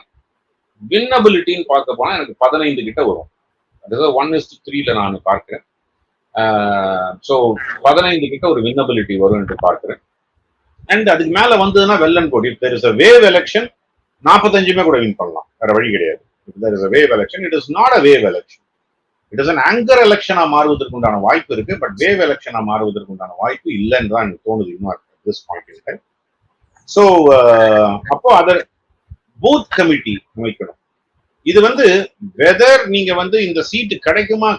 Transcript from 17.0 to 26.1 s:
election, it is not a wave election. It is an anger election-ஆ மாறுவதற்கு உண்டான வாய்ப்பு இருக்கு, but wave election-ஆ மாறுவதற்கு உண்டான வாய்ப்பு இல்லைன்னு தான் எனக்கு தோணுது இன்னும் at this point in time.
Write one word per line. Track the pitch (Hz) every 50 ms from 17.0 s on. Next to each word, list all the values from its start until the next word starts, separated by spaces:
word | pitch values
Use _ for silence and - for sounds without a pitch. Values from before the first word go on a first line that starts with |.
| 151 131 117
election, | 107 - - - 190 185
it | 165 160
is | 143 - 139
not | 160 196 233 262
a | 262 180
wave | 139 143 139 123 107 95
election. | 87 90 - _ _ _ _ _ _ _ _ _ _ _ _ _ _ _ _ _ 104
It | 127
is | 139 160
an | 165 139 131 170
anger | 214 240 226 247 254 240
election-ஆ | 233 208 208 202 - - 185 175 165
மாறுவதற்கு | 151 147 147 151 151 147 139 135 123 123
உண்டான | 120 117 110 107 101
வாய்ப்பு | 98 113 123 - - - 120
இருக்கு, | 107 107 143 -
but | - 131 107 98 104 156
wave | 190 202 185 165
election-ஆ | 147 135 - - 123 117 113 107 107
மாறுவதற்கு | 107 107 107 104 101 104 98 98 95
உண்டான | 92 92 92 90
வாய்ப்பு | 92 107 123 - - _ 165
இல்லைன்னு | - 101 104 113 127 123 117 101 110
தான் | 117 110
எனக்கு | 101 90 - _
தோணுது | 110 110 107 95 87 87
இன்னும் | 92 98 98 87
at | - _ _ _ _ _
this | 104 - - -
point | - 87 87 - _
in | - _ _
time. | - - - _ _